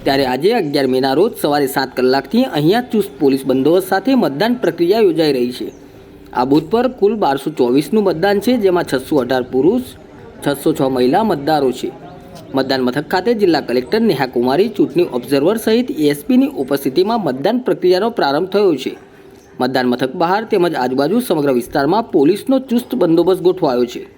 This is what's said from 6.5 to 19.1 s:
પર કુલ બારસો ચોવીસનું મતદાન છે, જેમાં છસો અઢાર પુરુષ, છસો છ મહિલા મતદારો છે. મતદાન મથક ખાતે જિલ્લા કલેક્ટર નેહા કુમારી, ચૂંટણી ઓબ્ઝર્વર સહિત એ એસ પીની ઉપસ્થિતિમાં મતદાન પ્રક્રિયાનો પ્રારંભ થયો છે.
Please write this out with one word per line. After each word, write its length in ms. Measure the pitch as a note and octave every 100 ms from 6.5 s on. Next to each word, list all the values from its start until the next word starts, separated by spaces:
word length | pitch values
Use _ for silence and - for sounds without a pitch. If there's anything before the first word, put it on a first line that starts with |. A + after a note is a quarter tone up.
| D3 D#3
પર 160 | A3+ B3+
કુલ 260 | B3+ G3
બારસો 360 | A3 E3+ C#3 E3+
ચોવીસનું 540 | D3+ B2 C3+ D3 A3
મતદાન 360 | F#3+ D#3+ G3 G3+
છે, 120 | G3+ B3+
જેમાં 280 | F#3+ F3
છસો 320 | D#3+ C3 - D3+
અઢાર 260 | B2 C3
પુરુષ, 400 | B2 C3 D3+ B3 B3 - - - - - D3
છસો 260 | C#3 D#3+
છ 80 | C#3+
મહિલા 440 | C3+ C3 B2+ F3
મતદારો 460 | A3 D#3+ C#3+ D#3 C3+
છે. 180 | B2 - - - - - - -
મતદાન 280 | C3+ C3+ C3+
મથક 240 | B2 C3+ C#3+
ખાતે 260 | F#3 G3+
જિલ્લા 260 | A#3 F#3+ D3+
કલેક્ટર 400 | - B2 B2 A3
નેહા 260 | A3+ D3+ B2+
કુમારી, 420 | B2 B2 C#3+ A3+
ચૂંટણી 380 | - C#3+ E3+ F3
ઓબ્ઝર્વર 440 | B2 B2 C#3 D#3 A3
સહિત 320 | - A3+ B3
એ 180 | C4 D3
એસ 120 | C#3+
પીની 260 | - B3+ C4+ F3
ઉપસ્થિતિમાં 680 | C3 C#3 C#3 C3+ G3 A#3
મતદાન 340 | E3 C3 D#3+ A#3+
પ્રક્રિયાનો 520 | B3 F3 F3+ F3+ A3+
પ્રારંભ 380 | - D3 C#3+ F#3
થયો 260 | G3+ G3+
છે. 180 | C#3+ - - -